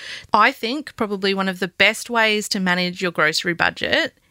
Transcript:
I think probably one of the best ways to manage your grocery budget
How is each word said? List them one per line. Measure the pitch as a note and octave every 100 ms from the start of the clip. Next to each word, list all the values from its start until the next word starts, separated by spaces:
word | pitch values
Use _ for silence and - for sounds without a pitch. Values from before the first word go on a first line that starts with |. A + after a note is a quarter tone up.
| - - -
I | G#3+ A3
think | C#4 A3+ C#4+ - -
probably | G#3+ G3+ G3
one | G3 F#3+
of | F#3
the | F#3+
best | - G3+ A3 -
ways | A#3 A3 G#3 G3+
to | G#3
manage | F#3 F3+ F3+ F3+
your | F#3
grocery | E3+ D#3 D#3+ F#3 E3+
budget | E3+ E3+ - C#4+ D#4+ - _